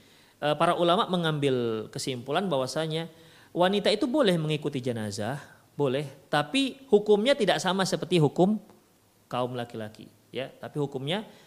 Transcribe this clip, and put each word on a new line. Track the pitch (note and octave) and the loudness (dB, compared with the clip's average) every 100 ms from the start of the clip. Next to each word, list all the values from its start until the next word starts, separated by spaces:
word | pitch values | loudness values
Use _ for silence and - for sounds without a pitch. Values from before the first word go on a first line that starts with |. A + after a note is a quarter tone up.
| _ _ _ _ | _ _ _ _
eh, | D3 | -2
para | D3+ E3 D#3 | 2 2 4
ulama | E3+ F3+ F#3 | 2 2 2
mengambil | F3+ E3 D3+ C#3 B2+ A#2 A2 G#2+ | 0 0 0 0 0 -2 -4 -8
kesimpulan | - - B2 A#2+ D#3 G3 | -8 -8 -6 -4 -4 0
bahwasanya | C#3 B2+ D#3 D#3+ D#3+ E3 - - - - | -2 -2 -4 -4 -6 -8 -14 -20 -20 -8
wanita | E3 F3+ G3+ G3 | 0 2 2 2
itu | G#3 C#4 | 0 0
boleh | D4 A3 E3+ | 2 4 2
mengikuti | D#3 D3+ G3+ C#3+ | 0 -2 -4 -4
jenazah, | B2 A2+ G#2+ G#2 G#2 C#3+ - - _ | -4 -4 -6 -6 -6 -8 -12 -20 _
boleh, | - C#3+ C3 C#3+ - _ | -2 0 0 -4 -14 _
tapi | D3 D3+ C4+ C4+ - - | -2 0 0 -2 -4 2
hukumnya | G#3 G#3 G#3 A#3 | 2 6 4 4
tidak | C#4 F#3+ D3+ | 2 2 2
sama | F#3 F#3 | 0 0
seperti | F#3 E3+ D3+ F3 | 0 -2 0 4
hukum | C#3+ - F#3 G#3+ - - _ _ _ _ _ | 4 4 4 2 -6 -20 _ _ _ _ _
kaum | B2 B2 B2 | -6 -4 -6
laki-laki, | A#2+ A2+ G#2+ G#2+ - _ _ | -8 -10 -12 -14 -20 _ _
ya. | - C3+ | -10 -10
Tapi | - A2 D3 | -12 -10 -4
hukumnya | C#3+ C3 C#3 F#3+ A3 - | -4 -4 -4 -4 -6 -18